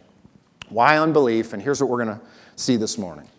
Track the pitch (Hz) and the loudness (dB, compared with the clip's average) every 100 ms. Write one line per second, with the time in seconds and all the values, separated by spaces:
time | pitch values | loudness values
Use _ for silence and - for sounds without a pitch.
0 | _ _ _ _ _ _ - 104 127 156 | _ _ _ _ _ _ -10 2 4 4
1 | 160 151 131 113 113 104 107 139 131 120 | 4 4 4 2 -2 -6 -4 -2 0 -2
2 | 113 104 - - - - - 120 107 - | -4 -6 -14 -20 -20 -8 0 0 0 -4
3 | 92 76 - | -8 -12 -20